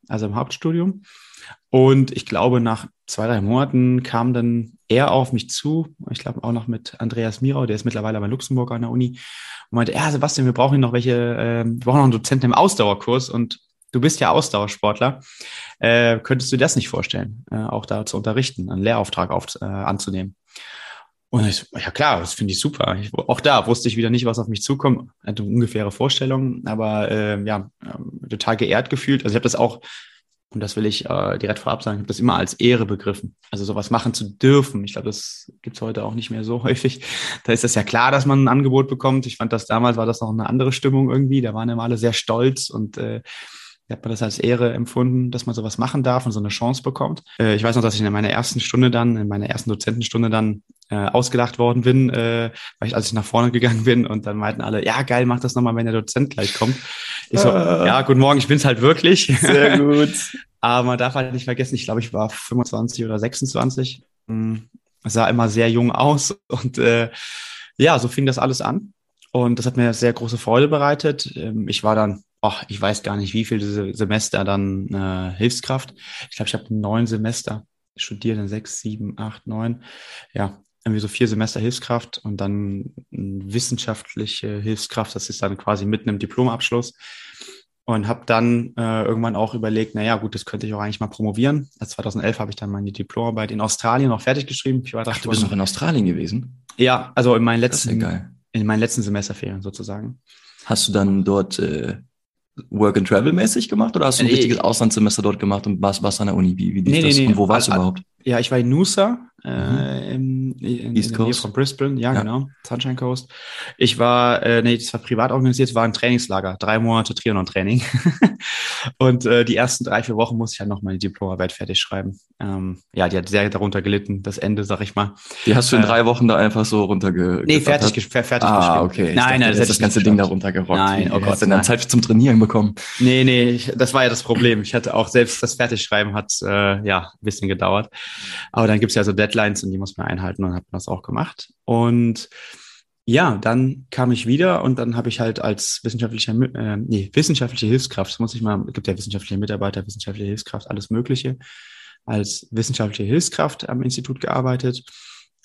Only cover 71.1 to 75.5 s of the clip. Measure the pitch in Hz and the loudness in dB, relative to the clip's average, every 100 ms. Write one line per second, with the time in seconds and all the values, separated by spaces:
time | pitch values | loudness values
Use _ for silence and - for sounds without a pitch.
71.1 | 139 - - 98 110 107 113 107 110 107 | -2 -6 -8 -6 -6 -4 -2 2 2 2
72.1 | 101 - _ 107 - - 101 101 107 107 | -2 -10 _ -4 -2 -8 -4 -2 -2 -4
73.1 | 101 95 110 110 110 101 104 95 - 101 | -4 -2 -4 -2 -2 -2 -4 -6 -4 -2
74.1 | 107 - 98 98 98 98 95 95 98 95 | 0 -2 -2 0 0 -2 -4 -4 -4 -4
75.1 | 92 92 92 117 | -4 -6 -2 -2